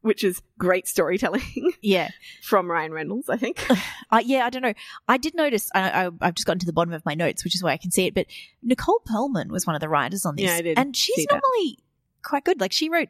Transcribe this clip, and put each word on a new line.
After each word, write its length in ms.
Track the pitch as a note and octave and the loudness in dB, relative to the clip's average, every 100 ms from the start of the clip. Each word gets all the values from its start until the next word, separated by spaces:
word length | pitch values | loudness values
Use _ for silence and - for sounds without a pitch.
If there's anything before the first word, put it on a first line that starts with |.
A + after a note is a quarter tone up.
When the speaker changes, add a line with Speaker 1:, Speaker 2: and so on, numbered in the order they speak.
Speaker 1:
which 240 | A3 A3 | 2 2
is 160 | G3+ F3+ - _ | 2 0 -10 _
great 300 | F3+ F#3 - | 2 2 2
storytelling 540 | - E3 F3+ G#3 G3 - - D4+ - | 0 2 2 0 -2 -4 -2 -2 -2
<laughs> 60 | |
Speaker 2:
Yeah. 260 | G#3+ F#3+ D3+ - - - | 2 2 0 -6 -20 -18
Speaker 1:
from 280 | - G#3 F3 | 0 2 2
Ryan 220 | E3+ D#3+ | -2 -2
Reynolds, 360 | D#3+ D#3 G#3+ D4 | -6 -6 -6 -4
I 80 | A#3+ | -2
think. 280 | B3+ - - | -2 -4 0
Speaker 2:
<sighs> 60 | G#3+ - - - | 0 0 -12 2
Uh, 80 | A3 | 2
yeah, 200 | A#3 C4+ | 4 2
I 60 | B3 | 2
don't 120 | B3+ | 0
know. 120 | B3+ G#3 - - - | -2 -2 -10 -18 0
I 120 | B3 | 2
did 180 | C#4+ D#4+ | 2 0
notice, 340 | D4 A3 - | 2 2 0
I, 340 | - F#3+ D3 F#3 | 0 2 0 -2
I, 40 | E3+ | 0
I've 140 | F3+ | -2
just 100 | E3+ | 0
gotten 140 | - F#3 | -2 0
to 80 | F3 | 0
the 60 | |
bottom 200 | E3 E3+ | 0 0
of 120 | E3 D#3+ | -2 -4
my 80 | |
notes, 300 | D3+ E3+ - | 0 0 -2
which 100 | F3 | -4
is 80 | - | -2
why 80 | F3+ | 0
I 60 | C#3 | -2
can 160 | F3+ | 0
see 140 | F#3+ F#3 | 0 2
it, 80 | |
but 120 | - - - - _ | 0 -4 -6 -20 _
Nicole 400 | A#3+ B3+ - A4+ - | -2 0 2 2 2
Perlman 400 | A3 C#4 A3 - | -2 0 -2 -4
was 140 | F3+ | -4
one 120 | F3+ D#3 | -4 -4
of 40 | |
the 80 | D#3 | 0
writers 380 | D3+ C3 F#3+ F3+ | 0 0 -2 -4
on 80 | |
this. 120 | D3 F#3+ | -2 0
Speaker 1:
Yeah, 80 | E3+ | 0
I 60 | |
did 160 | E3+ E3 | 0 2
Speaker 2:
And 160 | C#4 B3 | 0 0
she's 180 | - | -2
Speaker 1:
see 120 | A#4+ C#5+ | 0 2
that. 40 | C#5+ | 2
Speaker 2:
normally 380 | C#5 B4 E4+ - _ _ _ _ | 2 2 0 -4 _ _ _ _
quite 180 | - C#4+ | -4 -2
good. 140 | D#4 F4 | 0 0
Like, 120 | F#3+ | 0
she 160 | - D#4+ | 0 0
wrote 200 | E4 D4 | 0 -2